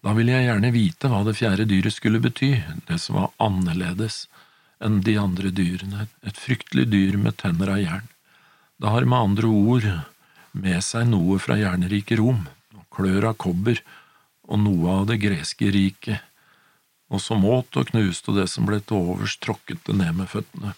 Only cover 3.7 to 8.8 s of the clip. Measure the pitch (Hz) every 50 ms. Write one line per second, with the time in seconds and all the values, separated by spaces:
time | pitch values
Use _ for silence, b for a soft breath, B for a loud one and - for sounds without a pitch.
3.7 | 82 90 90 87 90 92 110 110 - - - - b b b b b b b b
4.7 | b b - 110 107 101 95 110 107 104 101 98 90 90 95 98 90 98 92 87
5.7 | 90 90 92 98 101 101 107 107 _ _ - 104 101 - - - 127 - - -
6.7 | - 131 131 120 107 98 95 95 95 101 104 110 107 - - 101 85 82 95 98
7.7 | 98 98 101 85 82 98 107 120 _ _ b b b b b b b b b b
8.7 | b _